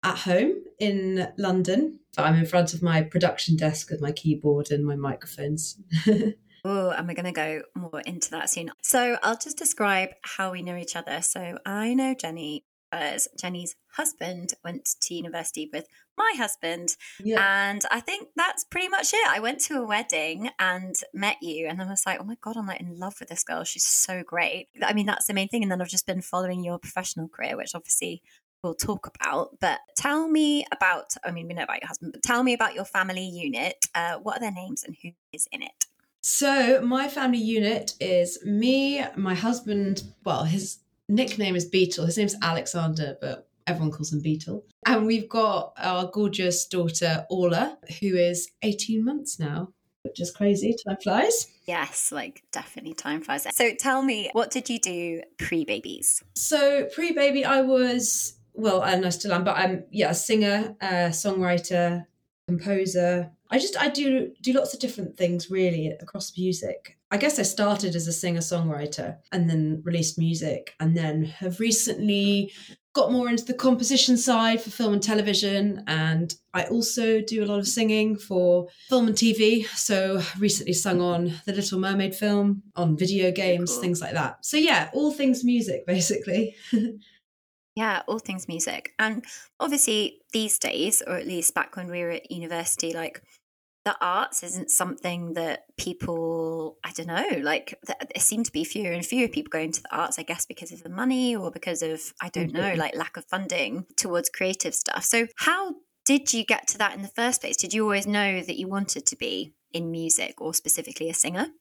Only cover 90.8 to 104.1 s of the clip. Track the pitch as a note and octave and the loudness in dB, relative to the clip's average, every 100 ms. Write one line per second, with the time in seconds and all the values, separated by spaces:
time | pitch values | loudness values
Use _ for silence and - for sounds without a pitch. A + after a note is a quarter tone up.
90.8 | F3 G#3+ - F3+ - F3 D#3+ - - - | 2 0 0 -4 -4 -2 0 0 -2 -6
91.8 | F3+ F3 E3+ E3+ - F3 E3+ E3+ E3+ - | -8 -6 -4 -6 -8 -10 -6 -4 -4 -2
92.8 | E3 E3 E3 - _ _ _ _ _ _ | -4 -4 -8 -10 _ _ _ _ _ _
93.8 | - - F3 F#3 - - F3 F3+ F3+ - | -4 -2 0 0 0 -4 -6 -8 0 2
94.8 | F3+ - F3+ F3 E3+ E3 E3 - _ - | 2 -2 -6 -6 -6 -4 -4 -4 _ -10
95.8 | - F3+ - E3+ E3 E3 D#3+ E3 D#3 - | -8 -6 -4 -4 -2 -2 -2 -4 -6 -8
96.8 | - - E3 F3 E4 G#3 C#3+ D#3 - - | -12 -10 -4 -2 -2 -2 0 -2 -4 -18
97.8 | - - - - - G#3+ A#3 - D#3+ G#3 | -8 -8 -8 -2 0 0 -2 -2 -4 -4
98.8 | G3+ E3+ E3 B3 A#3 D4+ D4+ D#3+ D#3+ E3 | -4 -4 -2 0 0 -2 -4 -4 -4 -6
99.8 | - - E3+ - D#3+ F3 - - G3 - | -6 -4 -2 -4 -6 -6 -6 -8 -16 -16
100.8 | E3 F3+ B3 C4 B3+ A3+ F3+ E3 - E3+ | -12 -2 0 2 2 0 -4 -6 -6 -4
101.8 | D#3+ D#3+ - - F3+ F3+ E3+ D#3 G3 E3+ | -2 -4 -8 -10 -8 -4 -4 -2 -2 0
102.8 | D3+ - D#3+ - - - F#3+ E3 C3 C#3+ | -2 -2 -6 -8 -6 -6 -2 -2 -2 -4
103.8 | F#3+ - G3 | -6 -4 0